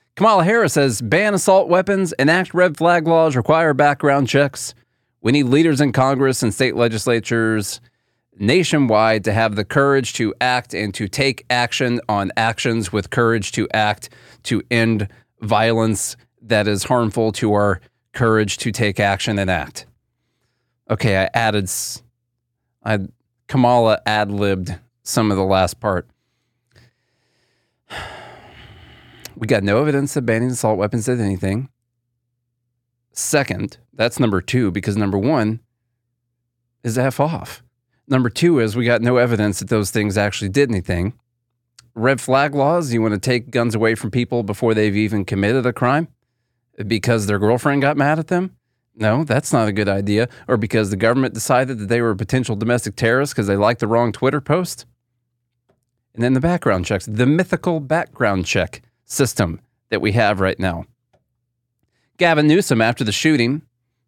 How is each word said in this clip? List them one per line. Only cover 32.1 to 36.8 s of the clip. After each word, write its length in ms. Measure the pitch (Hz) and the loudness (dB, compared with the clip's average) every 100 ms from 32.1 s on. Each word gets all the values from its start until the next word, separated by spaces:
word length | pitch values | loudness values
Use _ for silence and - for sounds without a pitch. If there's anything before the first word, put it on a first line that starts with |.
| _ _ _ _ _ _ _ _ _ _ | _ _ _ _ _ _ _ _ _ _
Second, 640 | - - 147 - - 151 - _ | -10 -2 -2 0 -4 -8 -12 _
that's 260 | - 117 - | -4 -2 0
number 220 | 117 95 | 0 0
two, 280 | - 127 104 | 0 0 0
because 280 | 90 107 101 | -2 -2 -2
number 180 | 101 98 | -2 0
one 440 | 117 151 107 113 - _ _ _ _ _ _ _ _ _ _ _ | 0 0 0 -4 -10 _ _ _ _ _ _ _ _ _ _ _